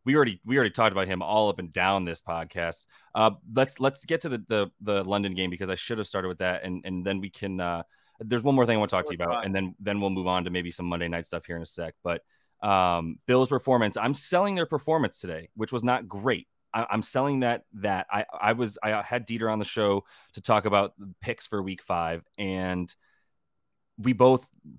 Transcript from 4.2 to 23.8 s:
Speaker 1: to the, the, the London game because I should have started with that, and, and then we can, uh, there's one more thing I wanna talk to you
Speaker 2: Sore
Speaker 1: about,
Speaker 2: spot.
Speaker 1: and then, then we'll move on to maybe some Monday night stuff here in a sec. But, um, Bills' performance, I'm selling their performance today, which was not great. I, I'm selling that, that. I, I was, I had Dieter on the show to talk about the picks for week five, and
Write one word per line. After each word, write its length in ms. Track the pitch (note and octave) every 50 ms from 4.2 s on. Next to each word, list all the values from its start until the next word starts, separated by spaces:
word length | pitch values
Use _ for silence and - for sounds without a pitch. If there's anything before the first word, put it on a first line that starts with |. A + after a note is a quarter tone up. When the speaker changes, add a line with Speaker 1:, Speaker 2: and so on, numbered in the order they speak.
Speaker 1:
to 60 | - D#3
the, 160 | B2+ A2 G2+ -
the, 220 | A2+ G#2 G2 F2 - _
the 240 | G2 G#2+ G2+ G2 F#2+
London 300 | F#2+ G2+ G2+ G2+ G2 F2+
game 140 | F#2 F#2 F2+
because 220 | F2+ F2+ G2 F#2
I 60 | F#2
should 220 | F2+ - - A#2+ A2
have 100 | G2+ -
started 200 | - G2 F#2 F#2
with 100 | F2+ -
that, 260 | F#2 F2+ F2+ - -
and, 200 | F#2+ F2+ F2 -
and 220 | F#2 F#2 F#2 F2+
then 140 | G2 G2 F#2+
we 100 | G2 F#2+
can, 300 | - - G2+ G2 F#2 F#2
uh, 240 | F2+ F2 F2 E2 - - _ _ _ _ _ -
there's 200 | A2+ G#2+ B2 A#2+
one 120 | A2+ C#3+ C#3
more 120 | C3 B2
thing 100 | A2+ A2+
I 20 | G#2+
wanna 120 | G#2 -
talk 160 | - F#2 F2
to 60 | F2+
you 40 | F2
Speaker 2:
Sore 80 | E2 F2 E2+
Speaker 1:
about, 80 | A#2+
Speaker 2:
spot. 100 | A#2+ G#2
Speaker 1:
and 80 | G2 F#2+
then, 200 | G2 F#2+ F#2 - -
then 180 | G2 G#2 G2+ G#2
we'll 80 | G2+ G2
move 160 | F#2+ F#2+ F2+
on 180 | F2+ F2+ F#2 F2
to 60 | F2+
maybe 200 | F2 F2+ E2+ F2
some 140 | - - F2+
Monday 240 | F2 E2+ E2+ F2 E2
night 160 | E2+ E2+ E2
stuff 220 | - F2 E2 -
here 100 | - E2+
in 60 | E2+
a 40 | D#2+
sec. 280 | - - - E2+ D#2 - _
But, 200 | - F2+ E2+ E2 - _ _ _ _ _ _ _
um, 560 | - G#2 G2 F#2+ F#2 F2+ F2 E2+ E2 E2 D#2+ - _
Bills' 240 | - B2 B2+ C3 B2
performance, 480 | C#3 B2 - C3+ B2+ A#2+ A2 G2+ -
I'm 160 | G#2+ G#2+ B2+
selling 420 | C#3+ - - - F3+ F3+ G3 G3+ G3
their 120 | F3+ D#3+
performance 520 | - D#3+ C#3 - D#3 D#3+ D#3+ B2+ - - -
today, 300 | - F2+ D#2+ D#2 E2 - _
which 180 | G#2+ A2 -
was 100 | B2+ A#2+
not 240 | A2+ B2 B2 A#2+ -
great. 400 | F#2 G2+ G2 G#2+ C3 A2 E2 - _ _ _ _ _ -
I, 120 | A2+ A#2 -
I'm 100 | G#2 A2
selling 400 | G#2+ - - B2+ C3+ C#3+ C#3+ C3
that, 240 | B2+ A#2+ A#2+ A2+ - _ -
that. 300 | G2+ G2 G#2 G2 F#2 - -
I, 140 | G2 G#2 - - - -
I 140 | G2+ G#2+
was, 240 | A2+ A#2+ A#2+ G#2+ G2+ -
I 180 | - G#2+ G#2+ G#2
had 260 | G2+ - B2 B2 G#2+
Dieter 240 | A2 A2+ A2+ A2+ A2
on 80 | A2 G#2+
the 60 | G2+
show 400 | - - A2+ G#2+ G2+ G2 G2 - _ - - _ _ -
to 80 | G2
talk 240 | - - A2+ G#2 G2
about 260 | G#2+ G2+ G2+ G2+ F#2+ - -
the 100 | G2+ F#2+ F2 -
picks 240 | - B2 A2+ - -
for 160 | - A2 G2+
week 200 | F#2 F#2+ F#2 -
five, 400 | - - F2+ E2+ E2 E2 E2+ E2 - _ _
and 580 | G2+ G2 F#2+ F#2 F#2 F#2 F#2 F#2 F2+ F2 F2 - - _ _ _ _ _ _ _ _ _ _ _ _ _ _ _ _